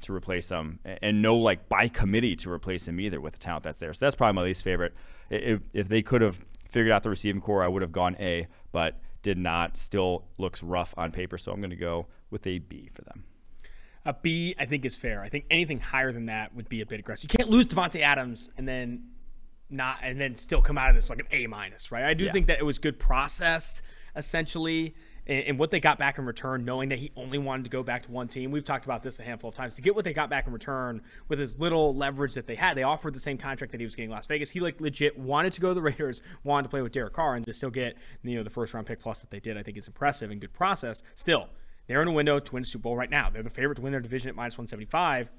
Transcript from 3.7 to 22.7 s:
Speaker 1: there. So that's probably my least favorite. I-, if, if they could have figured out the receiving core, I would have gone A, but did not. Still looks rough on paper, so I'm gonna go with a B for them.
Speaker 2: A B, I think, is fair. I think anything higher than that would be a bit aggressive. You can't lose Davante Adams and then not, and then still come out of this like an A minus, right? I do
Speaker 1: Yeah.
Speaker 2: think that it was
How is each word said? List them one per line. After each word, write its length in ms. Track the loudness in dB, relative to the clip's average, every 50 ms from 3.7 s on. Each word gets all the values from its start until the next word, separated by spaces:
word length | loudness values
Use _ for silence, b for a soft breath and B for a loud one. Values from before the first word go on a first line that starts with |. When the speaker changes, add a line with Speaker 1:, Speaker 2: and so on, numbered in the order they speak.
| -8 -6
Speaker 1:
there. 120 | -8 -8
So 120 | -2 2 2
that's 100 | 2 4
probably 200 | 6 4 6 6
my 60 | 4
least 200 | 2 2 0 0
favorite. 320 | 0 2 2 2 2 0 b b b b b b b b
I-, 40 | -2
if, 260 | -2 2 2 0 0 -2 -2 -2
if 140 | -2 0 2
they 140 | 2 2
could 200 | 4 4 6 6
have 220 | 6 4 4 0 -8 -14 -16 -16 -14 -2
figured 240 | 2 4 6 6
out 100 | 6 6
the 80 | 4 2
receiving 320 | -2 0 0 0 0 0
core, 200 | 0 2 4 4 4
I 40 | 4
would 140 | 2 0
have 100 | -2 0
gone 240 | 2 2 2 2 2 0
A, 260 | -2 0 0 0 -2 b b b b b
but 280 | -2 0 0 0 -2 b b b b b
did 160 | -2 0 0 2
not. 380 | 0 0 2 2 0 0 -2
Still 480 | -4 -4 -2 0 2 2 2 0 -2 -4 -8 -6 -4
looks 240 | -4 -4 -4 -6
rough 320 | -4 -2 0 0 0 -2 -4
on 140 | -4 -4 -4
paper, 240 | -4 -4 -6 -6 -6
so 160 | -8 -6 -6
I'm 80 | -6 -6
gonna 140 | -6 -6 -6
go 300 | -4 -4 -2 -2 -4 -4 b b b b -10
with 160 | -10 -6 -4
a 140 | -4 -4 -4
B 280 | -6 -8 -14 -16 -14 -16 -18
for 80 | -18
them. 220 | -18 -16 -16 -16 -18 -18 -20 -20 -20 -16 -14 b b b b b b b b b b
Speaker 2:
A 80 | -6 -4
B, 400 | 0 0 0 2 2 0 -2 -2 -2
I 60 | -2
think, 220 | -2 0 -2 -2
is 100 | -4 -6
fair. 240 | -4 -2 -2 -2 -2
I 80 | -4 -4
think 160 | -6 -6 0 2
anything 300 | 2 2 2 0 -2 -4
higher 300 | -4 -2 0 0 0 0
than 140 | -2 -2 -4
that 280 | -4 -4 -4 -4 -6 -8
would 140 | -12 -8 -6
be 100 | -6 -6
a 60 | -6
bit 140 | -6 -8 -8
aggressive. 240 | -8 -8 -10 -8 0
You 120 | 2 2
can't 140 | 2 6 8
lose 160 | 8 8 8
Davante 340 | 6 4 2 0 0 2 4
Adams 480 | 4 4 4 4 2 -2 -6 -8 -10 -12 -10
and 100 | -6 -6
then 440 | -4 -4 -4 -4 -6 -6 -8 -10 -12 -14 -12 -12 -12 -12 -12 -14 -14 -16 -18 -14 -10
not, 300 | -6 -4 -2 -2 -4 -4
and 160 | -4 -4 -2 -2
then 140 | -2 -2 -2
still 260 | -6 -2 4 8 8
come 160 | 8 8 8 6
out 100 | 10 10
of 60 | 10
this 160 | 10 10 6
like 100 | 0 -6
an 60 | -4 -2
A 140 | -2 -2 -2 -2
minus, 440 | -6 -8 -8 -10 -10 -12 -10 -8
right? 120 | -4 0 2
I 100 | 2 2
do 100 | 2 2
Speaker 1:
Yeah. 80 | 2
Speaker 2:
think 140 | 4 4 6
that 120 | 6 6 4
it 60 | 2
was 140 | 0